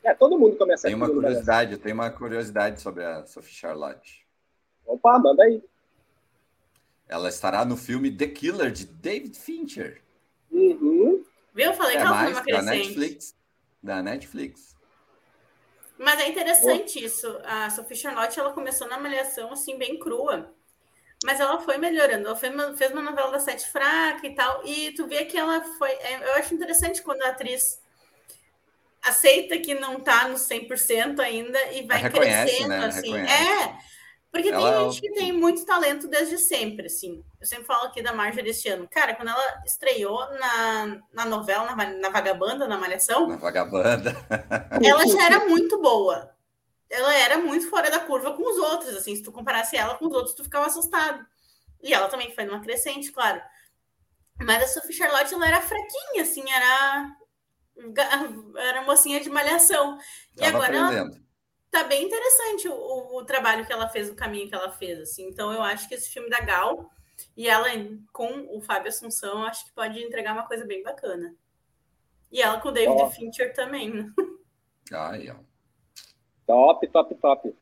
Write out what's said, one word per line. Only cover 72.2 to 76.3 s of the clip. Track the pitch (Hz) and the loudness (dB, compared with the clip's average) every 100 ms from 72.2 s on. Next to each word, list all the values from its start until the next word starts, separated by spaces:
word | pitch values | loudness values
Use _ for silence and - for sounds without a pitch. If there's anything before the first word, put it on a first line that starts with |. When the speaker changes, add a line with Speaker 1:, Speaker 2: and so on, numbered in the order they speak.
| _ | _
Speaker 3:
E | 247 | 0
ela | 226 220 | 0 2
com | 285 | -2
o | |
David | 240 277 269 | 2 4 6
Speaker 1:
Ó. | - | 4
Speaker 3:
Fincher | - 226 - 247 | 0 -12 -4 -4
também, | - 254 277 214 | -2 -6 -6 -6
né? | 220 208 - 381 - _ _ _ _ - | -8 -6 -4 -4 -6 _ _ _ _ -12
Speaker 2:
Aí, | 80 78 107 67 | -8 -6 -8 -12
ó. | 60 _ _ _ _ _ - - _ _ | -18 _ _ _ _ _ -20 -20 _ _